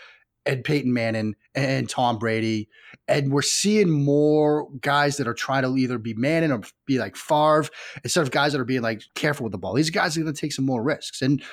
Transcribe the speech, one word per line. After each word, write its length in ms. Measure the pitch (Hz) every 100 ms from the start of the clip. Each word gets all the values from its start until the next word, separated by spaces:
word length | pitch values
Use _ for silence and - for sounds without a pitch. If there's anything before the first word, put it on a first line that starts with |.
| - - _ _
and 200 | - 131
Peyton 280 | 120 147 127
Manning 420 | 123 113 110 107 104 _
and 340 | 135 135 135 117
Tom 300 | - 120 110
Brady. 500 | 113 110 113 110 107 _ - - -
And 220 | 147 139
we're 100 | 143
seeing 480 | 139 - 196 214 185
more 800 | 151 143 143 151 151 151 151 - 131
guys 360 | 143 143 143 139
that 120 | 117
are 60 |
trying 280 | 113 - 135
to 140 | 131 131
either 220 | 127 123
be 160 | 110
Manning 360 | 107 135 165 165
or 80 | 120 - _ -
be 120 | 127
like 180 | 98 -
Favre 520 | - 151 151 151 147 - - -
instead 180 | - 180
of 80 | 139
guys 200 | 147 147
that 80 | 143
are 40 |
being, 180 | 123 131
like, 200 | 117 110 -
careful 300 | - 151 -
with 80 | 117
the 60 | 98
ball. 160 | 98
These 160 | 113 160
guys 260 | 196 180 156
are 40 |
gonna 120 | 160
take 200 | 143 151
some 140 | 139 135
more 160 | 123
risks. 400 | 123 147 - -
And 200 | 131 143 -